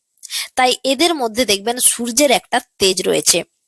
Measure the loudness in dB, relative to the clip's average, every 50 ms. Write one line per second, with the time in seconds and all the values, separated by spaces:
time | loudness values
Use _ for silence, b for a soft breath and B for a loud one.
0 | _ _ _ _ B B B B B B B 0 0 0 0 -2 _ -4 0 2
1 | 2 0 0 0 -4 -4 -2 -2 0 0 0 -2 -2 -4 -4 0 0 0 0 0
2 | -4 -4 0 2 4 4 4 2 0 _ -4 -4 -4 _ _ _ 0 0 2 0
3 | 0 0 0 0 2 0 0 0 -2 -6 _ _ _